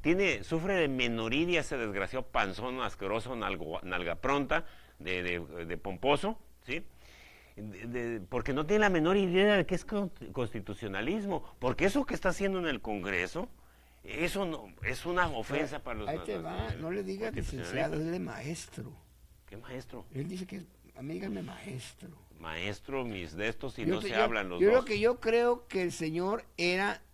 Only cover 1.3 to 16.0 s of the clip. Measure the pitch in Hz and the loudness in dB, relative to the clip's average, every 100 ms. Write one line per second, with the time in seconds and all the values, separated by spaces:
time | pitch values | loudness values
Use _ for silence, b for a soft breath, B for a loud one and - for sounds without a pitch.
1.3 | 135 170 170 143 139 113 98 95 131 - | 2 4 2 2 -2 0 0 0 -2 0
2.3 | 123 101 92 123 127 117 - 98 110 120 | 2 2 0 -4 -2 -4 -2 -2 -2 -2
3.3 | 123 98 92 78 85 90 90 87 - 131 | -2 -2 -2 -4 -6 -2 -2 0 0 2
4.3 | 143 131 151 - B B B 82 92 90 | 2 2 0 0 B B B -4 -2 0
5.3 | 87 78 85 82 87 98 92 131 143 202 | -2 -4 -8 -6 -4 -4 -2 2 2 2
6.3 | 226 - - - 147 - - B B B | -4 -10 -18 -8 -6 -6 -16 B B B
7.3 | B B - 107 95 117 123 117 117 95 | B B -12 -12 -10 -6 -4 -4 -4 -4
8.3 | 127 117 135 156 208 208 180 156 196 190 | -4 0 0 2 4 6 6 6 6 4
9.3 | 180 202 202 165 185 - 214 190 - - | 6 6 6 4 0 -2 -2 -2 -4 -8
10.3 | - 120 113 95 101 107 98 117 214 202 | -4 -2 -4 -6 -6 -4 -2 0 0 0
11.3 | 165 B B 123 - 180 277 269 165 190 | -2 B B 0 4 4 4 2 2 2
12.3 | - 196 190 170 123 117 104 90 92 90 | 2 2 2 0 -2 -2 -2 2 2 0
13.3 | 160 240 - b b b b - 135 170 | -2 -6 -10 b b b b -10 -2 0
14.3 | 196 190 151 104 82 107 127 165 180 170 | 0 -2 -2 -8 -6 -4 -2 0 2 2
15.3 | 127 110 127 151 147 - 107 | 2 0 0 -2 -4 -6 -4